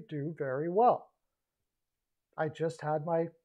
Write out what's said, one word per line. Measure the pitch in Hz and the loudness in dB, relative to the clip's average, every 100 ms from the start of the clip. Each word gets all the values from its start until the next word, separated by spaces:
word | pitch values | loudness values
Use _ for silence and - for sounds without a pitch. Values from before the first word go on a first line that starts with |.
| - | -6
do | 151 147 156 | -6 -6 -4
very | 139 131 170 | -4 -2 0
well. | 185 240 160 - _ _ _ _ _ _ _ _ _ _ _ _ - | 4 6 4 -2 _ _ _ _ _ _ _ _ _ _ _ _ -4
I | 156 | -4
just | 151 160 160 | -2 -4 -4
had | 151 156 160 | -4 -4 0
my | 165 165 - | -2 -2 -6